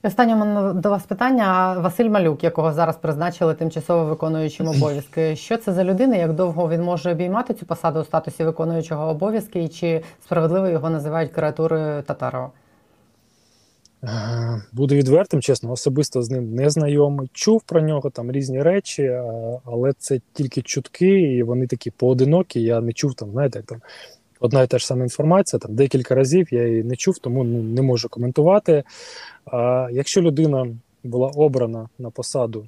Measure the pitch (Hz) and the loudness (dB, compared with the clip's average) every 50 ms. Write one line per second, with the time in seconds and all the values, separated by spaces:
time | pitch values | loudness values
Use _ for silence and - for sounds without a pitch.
0 | - 208 185 - 247 226 226 214 208 208 208 208 196 196 180 185 165 208 202 190 | -2 -2 2 2 2 4 4 2 2 2 0 0 0 0 -2 0 0 0 0 0
1 | - - 202 190 240 254 262 247 214 190 185 185 185 185 185 185 180 180 175 - | -2 -6 -4 -2 0 2 2 2 4 4 4 4 2 2 0 0 -2 -2 2 2
2 | 240 226 208 208 180 160 147 139 - 165 165 - 156 160 151 151 165 160 156 - | 2 2 4 4 4 2 2 2 0 -2 0 2 0 0 2 2 0 0 0 -2
3 | - 160 151 143 165 175 170 - 180 160 160 160 165 160 160 165 156 - 175 170 | -4 -4 -2 -2 -2 -4 -2 0 0 0 0 0 -2 -4 -4 -6 -2 0 2 2
4 | 165 151 160 156 - 160 160 156 156 151 151 - 185 160 156 139 143 151 143 143 | 2 0 -2 -2 -2 -2 -2 -2 -2 -4 -4 -4 -4 0 2 2 2 0 0 -4
5 | 139 - - 165 160 160 156 147 - - 226 226 226 - 185 175 190 180 190 185 | -8 -6 -4 -2 0 0 -2 -4 -4 -4 -4 -4 -2 -2 0 0 0 0 2 2
6 | 247 269 233 190 170 160 160 156 190 175 165 165 175 160 165 165 175 175 175 175 | 2 2 2 2 2 0 0 0 0 -2 0 -2 -2 0 0 0 0 -2 -2 -2
7 | - 180 175 156 180 175 190 220 254 - 226 - - - 165 165 - 170 143 160 | -2 -4 -2 -2 -2 -2 -2 -4 -2 -4 -6 -8 -6 -8 -8 -2 -2 -2 -2 -2
8 | 151 - - 165 165 - - - 165 160 160 - 160 165 165 165 160 165 165 147 | -4 -2 -2 -4 -4 -4 -6 -2 -2 -2 -2 -2 -2 -2 -2 -4 -4 -4 -6 -4
9 | 151 160 160 151 175 208 220 220 214 214 - 180 170 156 160 - - 170 165 160 | -4 -4 -2 -2 -2 -2 -2 -4 -6 -4 -6 -4 -4 -4 -6 -4 -2 -2 -2 -2
10 | 165 - - _ _ - 180 175 160 160 170 190 190 185 170 156 135 160 165 156 | -4 -8 -20 _ _ -2 0 0 2 2 2 2 0 0 0 0 0 -2 -2 -2
11 | 143 151 151 165 160 143 - - 156 151 151 - 160 160 160 160 156 151 147 147 | -4 -4 -2 -2 -4 -2 -2 -2 -2 -2 0 0 0 0 0 0 -2 -2 -4 -6
12 | 143 - 143 - 139 123 127 127 127 131 - _ _ _ _ _ _ _ _ _ | -6 -8 -8 -6 -6 -6 -6 -6 -8 -10 -14 _ _ _ _ _ _ _ _ _
13 | _ _ _ _ _ _ _ _ _ _ _ _ _ _ _ _ _ _ _ _ | _ _ _ _ _ _ _ _ _ _ _ _ _ _ _ _ _ _ _ _
14 | - 113 113 113 107 113 117 120 117 117 117 110 98 _ - 117 139 139 143 143 | -10 -8 -6 -6 -6 -4 -4 -4 -4 -4 -4 -6 -8 _ -4 -2 0 2 4 4
15 | 139 131 135 165 202 - - 143 - - 135 - - 117 127 120 - 147 131 143 | 4 6 4 4 4 2 0 -2 2 0 0 0 0 -6 -8 -2 -2 0 0 0
16 | 147 - - 131 120 117 131 127 123 110 110 120 135 151 147 160 151 147 147 147 | -2 0 -2 -4 -2 -2 -4 -4 -4 -4 -2 0 0 2 2 2 0 2 4 4
17 | 143 143 143 139 135 127 _ - - 214 220 226 _ - - 170 156 156 156 143 | 4 2 2 -4 -6 -8 _ -2 2 2 2 2 _ 0 0 0 2 2 0 -2
18 | 135 143 - - 117 120 131 139 139 127 127 131 143 165 185 202 - - - - | -4 -4 -8 -6 -8 -4 -4 -4 -4 -2 -2 0 2 2 2 2 -2 -4 -6 -2
19 | 143 131 123 123 123 117 113 113 113 113 120 127 127 123 120 120 123 139 139 _ | -2 -2 -2 -4 -6 -6 -8 -8 -8 -8 -8 -10 _ -6 -4 0 0 0 -2 _
20 | - - 143 127 - _ _ - 147 127 - 135 120 - - 143 127 - _ - | -4 -4 -4 -4 -4 _ _ -6 -6 -4 -4 -6 -6 -4 -6 -8 -8 -10 _ 2
21 | 175 190 196 196 175 147 131 123 120 117 120 127 127 123 - 120 - 117 - _ | 4 4 6 4 4 2 2 0 0 0 0 -2 -2 -2 -4 -6 -8 -12 -6 _
22 | 123 123 131 123 131 135 156 180 185 _ - 120 113 113 117 117 120 117 113 - | 2 2 4 4 4 4 4 2 2 _ -2 -2 0 2 2 0 0 -2 -4 -2
23 | - 143 127 - 117 104 101 127 143 135 - - 110 - 117 117 _ - - - | -4 -4 -4 -6 -12 -8 -4 -2 -2 -2 -2 -6 -12 -12 -16 -18 _ -20 -20 -20
24 | - - - _ _ _ _ _ - 120 117 135 131 123 - 123 - - 135 123 | -20 -20 -20 _ _ _ _ _ -2 2 4 4 4 4 2 -2 0 -2 -2 -2
25 | 127 123 - - 143 156 175 196 196 - - 123 - - 107 113 139 135 - 139 | -2 -2 -2 0 2 4 6 4 4 2 -2 -4 -4 -4 2 2 2 4 4 0
26 | 123 - 127 131 135 127 151 185 175 - 131 120 120 117 113 110 110 117 127 - | 0 2 2 2 4 4 4 2 2 2 0 0 2 2 2 0 0 -2 -4 -2
27 | - 190 180 - - 127 120 135 127 117 117 120 113 110 113 123 135 131 123 117 | -2 -2 -2 -2 -4 -4 -2 0 0 0 0 -2 -2 -2 0 0 2 2 2 0
28 | 117 120 - 117 120 123 127 - 147 170 190 208 - - 165 147 135 - - - | -2 -6 -6 -4 -4 -2 2 2 4 6 4 4 4 4 2 2 2 -4 -16 -20
29 | - - - - - - - - _ - - 123 120 123 127 127 127 123 120 131 | -20 -20 -20 -20 -20 -20 -20 -20 _ -6 -4 0 0 2 2 0 -2 -2 -4 -4
30 | 139 - - 196 175 170 143 139 160 151 143 131 127 120 117 117 _ _ _ _ | -4 0 2 4 4 4 4 4 2 2 2 0 -2 -4 -6 -12 _ _ _ _
31 | _ 127 117 127 127 135 143 147 151 151 131 131 123 113 113 113 113 113 _ _ | _ -6 -2 0 0 0 2 2 2 4 4 2 -2 -2 -4 -8 -10 -14 _ _
32 | 123 117 - - 123 - - 143 123 113 110 110 107 | -14 -14 -12 -12 -12 -6 -4 -2 -2 -2 -4 -10 -14